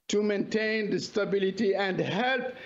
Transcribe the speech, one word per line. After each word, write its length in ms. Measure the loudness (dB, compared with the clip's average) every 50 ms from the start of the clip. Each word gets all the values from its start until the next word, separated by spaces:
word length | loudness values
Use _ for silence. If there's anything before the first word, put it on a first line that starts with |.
| _ 0
to 120 | 0 2
maintain 680 | 2 2 2 0 0 0 0 0 0 0 0 0 0 0
the 100 | -2 -2
stability 760 | -2 -2 -2 -2 0 2 2 2 2 0 0 2 0 2 2
and 240 | 2 0 0 0 -2
help 540 | -2 -2 0 0 0 0 0 0 -2 -6 -8 -12 -16